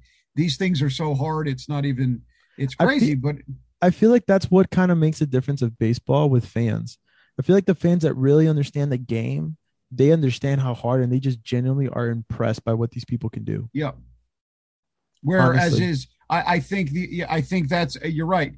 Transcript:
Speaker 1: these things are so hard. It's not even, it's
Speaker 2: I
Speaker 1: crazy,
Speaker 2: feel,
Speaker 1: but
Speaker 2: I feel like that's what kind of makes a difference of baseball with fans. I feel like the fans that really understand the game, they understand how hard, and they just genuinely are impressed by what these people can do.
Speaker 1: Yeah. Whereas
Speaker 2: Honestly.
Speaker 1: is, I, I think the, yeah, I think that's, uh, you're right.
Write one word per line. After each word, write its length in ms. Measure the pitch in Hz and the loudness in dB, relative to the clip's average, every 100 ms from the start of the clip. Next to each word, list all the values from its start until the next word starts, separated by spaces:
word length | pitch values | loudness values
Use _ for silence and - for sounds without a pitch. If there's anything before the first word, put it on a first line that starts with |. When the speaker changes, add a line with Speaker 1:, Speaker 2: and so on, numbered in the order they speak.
| _ _ _ | _ _ _
Speaker 1:
these 220 | - 170 139 | -2 -2 0
things 240 | 190 170 | -2 0
are 80 | 147 | -2
so 240 | 131 156 | -2 -4
hard. 340 | 135 156 156 156 | -2 -2 -2 -4
It's 200 | 131 - | -6 -6
not 160 | 147 | -4
even, 380 | 143 127 131 120 - _ _ - | -2 -2 -2 -2 -8 _ _ -6
it's 180 | 135 - | -6 0
Speaker 2:
I 60 | |
Speaker 1:
crazy, 300 | 190 285 208 | 2 2 2
Speaker 2:
feel, 60 | 143 | 0
Speaker 1:
but 160 | 135 147 - 135 _ _ | -2 -6 -10 -18 _ _
Speaker 2:
I 80 | 180 | 0
feel 200 | 175 220 | 4 4
like 160 | 240 - | 4 4
that's 240 | 196 - | 0 4
what 200 | 185 185 | 2 4
kind 200 | - 185 | 2 2
of 60 | 170 | 4
makes 240 | 156 156 | 2 0
a 60 | 151 | 0
difference 340 | 127 127 143 | 0 -2 -2
of 160 | 117 113 | -4 0
baseball 520 | 110 117 - 139 151 | 0 0 2 2 4
with 160 | 127 - | 2 0
fans. 520 | - 117 110 113 - _ _ _ - | -2 -2 -2 -6 -14 _ _ _ -4
I 40 | |
feel 120 | 147 190 | 2 4
like 100 | 190 | 4
the 80 | |
fans 300 | 175 170 175 | 0 2 2
that 100 | 156 | 0
really 340 | 131 135 147 160 | 0 4 4 4
understand 440 | 151 143 143 143 | 2 -2 -2 -2
the 40 | 127 | -4
game, 600 | 123 113 117 139 156 156 _ _ _ | -4 -4 -4 -4 -6 -10 _ _ _
they 220 | 123 139 | 2 4
understand 480 | 165 139 120 143 139 | 4 2 -2 -2 -2
how 120 | 131 | -2
hard, 300 | 117 117 131 | -4 -2 0
and 100 | 123 | 0
they 80 | 127 | 0
just 220 | 135 120 | -2 -4
genuinely 460 | - 123 127 135 135 | -4 -2 0 -2 -2
are 200 | - 117 | -4 -4
impressed 560 | 117 113 - 113 113 | -4 -8 -4 -2 -2
by 80 | - | -2
what 200 | 113 117 | -2 -4
these 120 | - | -6
people 240 | 117 120 110 | -8 -6 -6
can 160 | - | -8
do. 240 | 104 104 117 | -8 -8 -8
Speaker 1:
Yeah. 200 | 135 147 - - _ _ _ _ _ _ _ _ _ _ _ | -6 -8 -10 -20 _ _ _ _ _ _ _ _ _ _ _
Whereas 520 | - 185 - 131 175 | 0 4 4 4 2
Speaker 2:
Honestly. 100 | 147 | 2
Speaker 1:
is, 220 | 180 147 - _ - | 0 -2 -6 _ -4
I, 240 | 165 165 | -2 0
I 60 | 175 | -2
think 300 | - 196 165 | -2 -4 -2
the, 180 | 156 180 | -4 -6
yeah, 160 | 170 - | -8 -4
I 120 | 160 | -4
think 280 | 135 185 143 | -2 -2 -2
that's, 280 | 175 165 - | -2 -2 -6
uh, 100 | 160 | -6
you're 200 | 156 165 | -4 -2
right. 260 | 185 147 | -2 -2